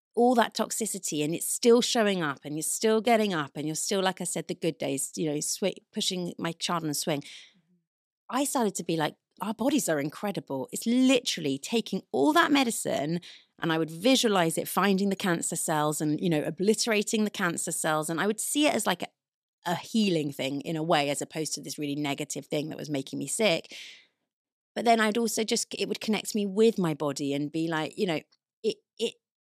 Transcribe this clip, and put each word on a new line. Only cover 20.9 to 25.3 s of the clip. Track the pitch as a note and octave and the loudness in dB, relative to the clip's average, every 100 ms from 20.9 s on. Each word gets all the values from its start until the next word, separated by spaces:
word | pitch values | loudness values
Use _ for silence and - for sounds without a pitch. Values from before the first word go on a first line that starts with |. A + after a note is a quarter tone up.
| D#3 C#3+ | 2 2
as | C#3 | -2
opposed | C#3+ D#3+ D3+ | -4 -6 -6
to | - | -6
this | D3 C#3+ | -10 -8
really | D3 C#3+ | -6 -4
negative | D3 C#3 D3+ D3 - | -2 -4 -6 -8 -4
thing | D3+ D3 | -4 -4
that | - | -6
was | C#3+ | -6
making | C#3 - C#3+ | -6 -6 -8
me | C#3+ | -6
sick. | - G#3+ C3 - - - - _ _ _ _ _ _ _ | 0 2 2 -2 -16 -16 -20 _ _ _ _ _ _ _
But | G#3+ | -2
then | A3 A#3 | 2 4
I'd | G#3+ G#3+ | 4 2
also | A3+ | 0